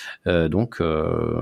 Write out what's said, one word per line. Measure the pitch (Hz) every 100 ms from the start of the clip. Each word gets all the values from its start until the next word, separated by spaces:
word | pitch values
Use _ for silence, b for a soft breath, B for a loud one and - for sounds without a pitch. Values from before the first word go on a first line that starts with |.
| B B -
Euh, | 87 80
donc, | 90 120 -
euh, | 85 78 82 82 - 80